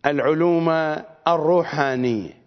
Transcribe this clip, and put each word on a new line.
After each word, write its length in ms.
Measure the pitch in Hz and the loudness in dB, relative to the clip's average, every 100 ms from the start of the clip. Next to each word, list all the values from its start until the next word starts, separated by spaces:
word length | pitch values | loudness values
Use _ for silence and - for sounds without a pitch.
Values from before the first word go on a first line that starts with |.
| 143 | 0
العلوم 640 | 143 131 156 170 170 165 160 156 151 - - 165 | 0 0 2 2 2 2 0 -2 -6 -10 -4 0
الروحانية. 1120 | 170 156 175 - 151 139 127 127 113 85 - | 0 2 0 0 -2 -2 0 -2 -2 -6 -14